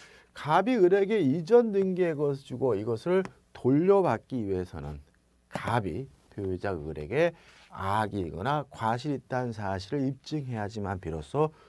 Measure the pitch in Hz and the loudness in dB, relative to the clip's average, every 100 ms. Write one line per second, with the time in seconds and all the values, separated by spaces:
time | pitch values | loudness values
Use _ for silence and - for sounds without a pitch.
0 | - - _ - 139 165 196 254 175 196 | -20 -20 _ -10 2 2 4 4 6 6
1 | 196 220 139 160 160 233 226 196 190 180 | 2 2 2 2 4 4 6 2 0 2
2 | 175 143 147 139 - 120 127 98 107 113 | 0 0 -2 -2 -8 -2 0 0 -2 -2
3 | 170 185 190 - _ - 123 139 180 196 | 2 0 0 -10 _ -2 2 4 6 6
4 | 170 113 - 131 101 92 90 85 71 73 | 6 0 -2 -6 -2 -2 -4 -8 -10 -10
5 | - _ _ _ _ - - 117 95 85 | -14 _ _ _ _ -8 -2 -2 -2 -6
6 | 139 _ _ - 98 90 101 87 76 76 | -10 _ _ -8 -4 -4 -4 -4 -6 -8
7 | 76 131 170 - - - - 180 98 101 | -4 0 0 -2 -20 -20 -20 -8 -2 0
8 | 98 101 85 78 113 147 135 - 113 120 | 0 -2 -6 -4 -4 -4 -6 -4 -2 -2
9 | 151 131 - 127 123 110 98 95 95 147 | -4 -6 -4 -4 -4 -6 -4 -6 -4 -4
10 | 135 139 - 151 131 117 101 110 95 95 | -4 -6 -8 -8 -6 -6 -6 -4 -4 -4
11 | 82 80 76 139 156 - | -6 -8 -4 -2 -2 -2